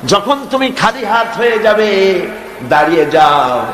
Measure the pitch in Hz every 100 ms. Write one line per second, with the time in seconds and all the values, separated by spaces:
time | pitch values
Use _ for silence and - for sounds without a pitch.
0 | 127 196 208 277 247 262 262 - 208 262
1 | 208 226 233 - 240 220 214 208 214 196
2 | 190 180 - - - - 123 151 156 165
3 | 143 156 151 147 127 123 113